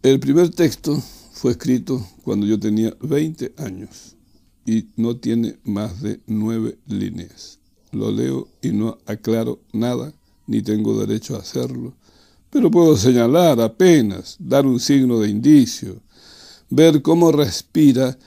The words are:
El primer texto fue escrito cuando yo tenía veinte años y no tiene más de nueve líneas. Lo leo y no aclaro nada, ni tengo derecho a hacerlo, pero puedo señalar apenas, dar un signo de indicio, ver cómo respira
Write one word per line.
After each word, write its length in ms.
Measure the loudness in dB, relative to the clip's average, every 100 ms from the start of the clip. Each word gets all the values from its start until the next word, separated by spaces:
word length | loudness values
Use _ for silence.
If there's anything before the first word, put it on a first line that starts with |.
El 200 | 4 2
primer 260 | 2 2 2
texto 520 | 2 -2 0 -4 -6 -8 -20 -20
fue 180 | -6 -4
escrito 560 | -2 -2 -2 -2 -8 -8 _
cuando 220 | -6 -2 0
yo 120 | -2
tenía 380 | 0 -2 -2 -4
veinte 520 | -4 -4 -4 -6 -12 -10
años 580 | -14 -14 -18 -20 -20 _ _ _ _ _ -4
y 220 | -4 -4 -6
no 220 | -4 -4
tiene 400 | -4 -2 -4 -8 -8
más 360 | -6 -6 -8
de 200 | -10 -10 -6
nueve 520 | -4 -4 -4 -6 -8 -10
líneas. 760 | -8 -6 -10 -16 -20 -20 _ _ _ _
Lo 200 | -8 -4
leo 360 | -4 -4 -6 -10 _
y 80 | -6
no 300 | -4 -4 -8 -12
aclaro 540 | -10 -4 -2 -2 -8 _
nada, 400 | -6 -4 -4 -8 _ _ _ -6
ni 140 | -4
tengo 360 | -2 -2 0 -2
derecho 380 | -2 -6 -6 -12
a 40 |
hacerlo, 580 | -8 -8 -8 -8 -12 _ _ _ _ _ _
pero 220 | 0 2
puedo 240 | 4 4 4
señalar 640 | 4 4 4 4 4 2
apenas, 760 | 0 2 4 4 2 -4 -14 -16
dar 260 | -2 0 2
un 140 | 0
signo 400 | 2 2 4 2
de 80 | 0
indicio, 760 | 0 6 6 6 -2 -14 -16 _ _ -20 -20 -20 -20 _
ver 320 | 4 4 4
cómo 320 | 2 2 4
respira 840 | 2 0 -4 -6 4 4 4 0 -4